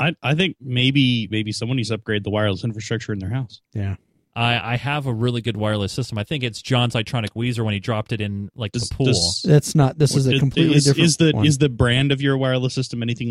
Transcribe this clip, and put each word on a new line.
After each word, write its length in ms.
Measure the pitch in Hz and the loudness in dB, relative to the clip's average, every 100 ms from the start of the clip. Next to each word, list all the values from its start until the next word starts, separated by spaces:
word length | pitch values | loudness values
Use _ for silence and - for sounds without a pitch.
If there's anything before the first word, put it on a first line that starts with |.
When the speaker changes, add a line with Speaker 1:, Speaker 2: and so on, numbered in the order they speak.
Speaker 1:
I, 140 | 151 - | -4 -2
I 100 | 127 | -2
think 220 | 151 190 - | 0 0 -4
maybe, 680 | 127 123 131 139 131 120 101 | -4 0 2 4 4 2 -2
maybe 220 | 107 107 | -4 -4
someone 240 | 104 117 131 | -4 -4 -2
needs 140 | 110 | -2
to 60 | 110 | -4
upgrade 280 | 113 104 | -4 -4
the 80 | 101 | -2
wireless 320 | 104 107 95 | 0 0 0
infrastructure 500 | 120 107 - 113 - | -4 -6 -6 -6 -6
in 60 | 101 | -6
their 100 | 104 | -4
house. 320 | 127 123 - _ 104 | -6 -6 -12 _ -6
Speaker 2:
Yeah. 220 | 98 92 _ _ _ 117 | -6 -6 _ _ _ -4
Speaker 3:
I, 380 | 117 120 110 | -2 -2 -2
I 40 | 120 | -4
have 280 | 139 147 135 | -4 -4 -4
a 80 | |
really 280 | 110 123 120 | -2 -2 -2
good 140 | 117 107 | -4 -2
wireless 380 | 107 107 98 | -2 0 -2
system. 240 | - 123 104 | -4 -6 -6
I 60 | |
think 200 | 104 151 | -4 -4
it's 200 | 123 107 | -4 -6
John's 320 | - 127 120 117 | 0 0 2 -2
Itronic 380 | 107 123 107 110 | -2 -4 -4 -4
Weezer 280 | 123 120 | -4 -2
when 120 | 110 101 | -2 -2
he 40 | |
dropped 320 | 107 107 - | -2 -4 -4
it 80 | 110 | -4
in, 280 | 104 101 101 127 | -4 -6 -8 -8
like, 160 | 107 | -6
Speaker 1:
Does, 180 | 120 107 | -4 -4
Speaker 3:
the 60 | - | 0
pool. 100 | 131 | 0
Speaker 1:
does, 380 | 120 - - 180 | 2 0 0 4
Speaker 2:
That's 280 | 147 - 156 | 4 4 4
not. 240 | 135 151 | 2 4
This 140 | 143 | 2
Speaker 1:
what, 60 | 143 | 2
Speaker 2:
is 60 | 131 | 2
a 60 | |
Speaker 1:
is, 60 | 131 | 2
Speaker 2:
completely 380 | 135 - 160 147 | 2 2 4 6
Speaker 1:
is, 80 | 139 | 6
Speaker 2:
different 200 | 143 170 | 4 4
Speaker 1:
is 120 | 139 | 4
the, 140 | 160 113 | 4 4
Speaker 2:
one. 100 | 151 | 2
Speaker 1:
is 120 | 135 | 4
the 100 | 143 | 2
brand 420 | 117 123 123 143 | 4 2 4 2
of 120 | 135 | 0
your 140 | 139 135 | 0 0
wireless 340 | 131 127 127 | 0 0 0
system 300 | - 127 117 | -2 -4 -4
anything 260 | 117 117 120 | -4 -4 -4